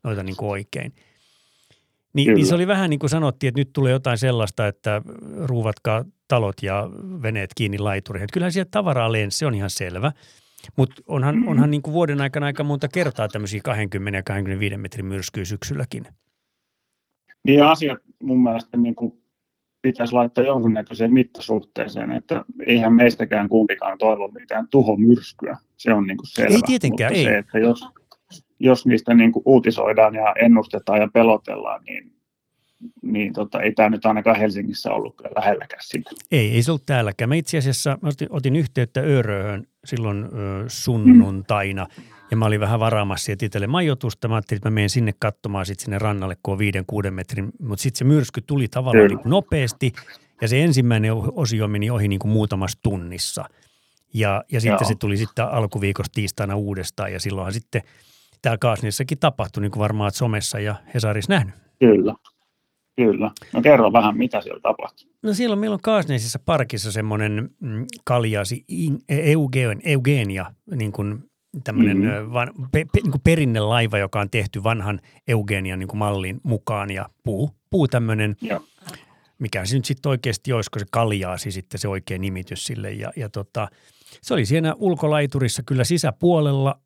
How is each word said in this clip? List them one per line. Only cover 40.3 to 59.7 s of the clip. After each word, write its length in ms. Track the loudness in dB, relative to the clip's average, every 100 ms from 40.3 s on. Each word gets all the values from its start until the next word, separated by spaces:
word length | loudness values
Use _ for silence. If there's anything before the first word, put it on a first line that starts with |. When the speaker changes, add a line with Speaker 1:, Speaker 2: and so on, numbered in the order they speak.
| -8 -6 -6 -8
Speaker 1:
sunnuntaina, 1200 | -6 -2 4 8 8 8 0 -2 -2 0 -4 -8 -12
Speaker 2:
Mm. 60 | -20 -20 -4
Speaker 1:
ja 60 | 0
mä 80 | 2
olin 140 | 2
vähän 200 | 0 2
varaamassa 460 | 2 0 -2 -4 -6
sieltä 200 | -6 -4
itselle 220 | -4 -2
majoitusta. 600 | -2 -2 -2 -4 -6 -2
Mä 80 | -2
ajattelin, 220 | -2 -4
että 120 | -2
mä 40 |
menen 160 | 0 2
sinne 240 | 2 0 -2
katsomaan 460 | -6 -4 -8 -6 -6
sit 140 | -8
sinne 180 | -6 -4
rannalle, 380 | -2 -4 -6 -6
kun 80 | -6
on 60 | -2
viiden, 240 | 0 -2 -4
kuuden 260 | -4 -4
metrin. 380 | -6 -8 -8 -8 -8
Mut 180 | -8 -4
sit 160 | -4 0
se 80 | 2
myrsky 360 | 2 2 -8
tuli 260 | -4 -4 -2
tavallaan 360 | -2 4 6
Speaker 2:
Kyllä. 120 | 6 4
Speaker 1:
niin 80 |
kuin 60 | 0
nopeasti, 600 | 0 0 -2 -2 -2 -4 -4 -20 -20 _ _
ja 60 | 0
se 160 | 2
ensimmäinen 500 | 4 4 4 2 2
o-, 200 | -2 -4 -2
osio 320 | -2 0 -2
meni 220 | -2 -2
ohi 180 | 0 0
niin 120 | 0
kuin 120 | 0
muutamassa 480 | 0 0 -2 -4 -2
tunnissa. 640 | -4 -4 -8 -8 -8 -8 -12 _ _ _ _ _ _
Ja, 300 | -2 0 0 -2
ja 100 | -2
sitten 160 | 2 2
Speaker 2:
Joo. 60 | 0
Speaker 1:
se 80 | -2
tuli 220 | 0 -2
sitten 280 | -2 -4 -2
alkuviikosta 680 | -2 -2 -2 -2 -2 -6
tiistaina 420 | -4 -6 -4 -4 -4
uudestaan, 580 | -4 -6 -8 -8 -8
ja 60 | -6
silloinhan 340 | -6 -6 -6
sitten 280 | -8 -4 -6 -6 _ _ _ _ _
täällä 160 | -4 0
Kaasniassakin 600 | 0 0 -4 -4 -6 0
tapahtui, 420 | 0 0 -6 -4
niin 100 | -4